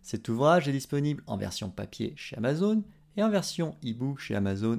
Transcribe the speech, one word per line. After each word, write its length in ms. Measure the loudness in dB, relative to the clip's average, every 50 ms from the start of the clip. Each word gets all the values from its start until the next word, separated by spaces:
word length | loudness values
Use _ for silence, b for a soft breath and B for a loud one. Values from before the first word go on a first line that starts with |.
Cet 300 | B -8 -8 -6 -2 -2
ouvrage 380 | 0 4 6 6 6 6 6 4
est 40 | 0
disponible 500 | -2 -2 -2 -2 0 0 0 0 -2 -4
en 100 | -6 -6
version 320 | -4 -4 -4 -4 -4 -6 -6
papier 460 | -6 -8 -10 -8 -6 -6 -6 -6 -6
chez 180 | -8 -14 -12 -6 -2
Amazon 440 | 0 0 2 2 2 2 2 2 0 b b b b b b 0
et 40 | 2
en 60 | 2
version 480 | 2 2 0 0 -2 -2 -2 -4 -4 -6 -6
e-book 340 | -6 -4 -2 -2 -4 -4 -4
chez 160 | -6 -4 0
Amazon, 440 | 0 2 2 0 0 0 0 0